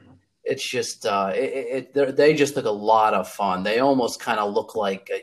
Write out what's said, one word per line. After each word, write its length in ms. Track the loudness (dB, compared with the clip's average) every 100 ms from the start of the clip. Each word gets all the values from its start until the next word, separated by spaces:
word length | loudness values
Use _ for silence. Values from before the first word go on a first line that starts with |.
| -20 -20 _ _
It's 260 | -6 -6 -4
just, 360 | -6 -6 -6 -2
uh, 260 | 0 0
it, 60 | -2
it, 280 | -2 -4 -6 -6
it, 160 | -4
they're, 180 | 0 0
they 220 | 4 4
just 220 | 4 2 0
look 80 | -2
a 40 |
lot 440 | -2 4 4 4
of 160 | 2 -2
fun. 340 | -2 -2 0
They 160 | 0 2
almost 420 | 2 2 0 -4
kinda 220 | -4 -2 -2
look 300 | -2 -4 -4
like, 340 | -4 -4 -6
uh, 60 | -10